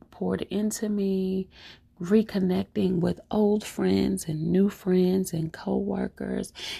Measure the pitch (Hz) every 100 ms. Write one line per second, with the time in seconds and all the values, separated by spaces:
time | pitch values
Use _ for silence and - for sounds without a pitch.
0 | - - 185 190 - 196 214 - 214 202
1 | 196 190 185 190 185 - - - _ -
2 | 175 220 220 196 185 185 190 214 190 185
3 | 175 175 - 214 208 214 - - 190 196
4 | 196 190 - 156 165 180 202 - 185 185
5 | 180 190 185 165 160 - 190 196 202 190
6 | 190 - 196 190 - - - -